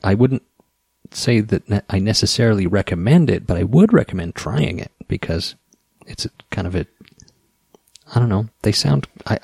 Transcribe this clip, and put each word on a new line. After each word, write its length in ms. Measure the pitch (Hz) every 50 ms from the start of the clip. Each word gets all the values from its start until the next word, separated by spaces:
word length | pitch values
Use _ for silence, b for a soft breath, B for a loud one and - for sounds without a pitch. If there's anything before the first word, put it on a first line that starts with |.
| -
I 100 | 92 95
wouldn't 280 | 104 123 127 135 123 - _ _ _ _ _ _ _ _ _ _ _ - - -
say 280 | - - - 123 113
that 280 | 107 110 104 85 - -
ne-, 120 | 104 101 - -
I 100 | - 98
necessarily 680 | 95 104 110 - - 101 - - 123 117 110 101 95
recommend 640 | 87 90 101 95 - 90 85 85 107 143 180 165 127
it, 160 | - - -
but 100 | - 90
I 60 | 87 92
would 300 | - 110 156 196 220 233
recommend 420 | 156 113 - - 92 85 85 85
trying 440 | - - - - 143 156 - 87 90
it 140 | - - - - - -
because 460 | - - - - 85 85 - - - _ _ _ _ _ _ _ _ _ _
it's 200 | - - - -
a, 40 | - - - - _
kind 160 | - - 92
of 100 | 90 92
a, 80 | 123 151 - _ _ - - _ _ _ _ _ _ _ _ _ _ _ _ _ _ _ _ - - _ - -
I 40 | 120
don't 100 | 123 117
know, 200 | 101 98 110 110 - _ -
they 100 | 107 101
sound, 360 | - - 143 143 139 135 - _ - -
I, 120 | - 110 -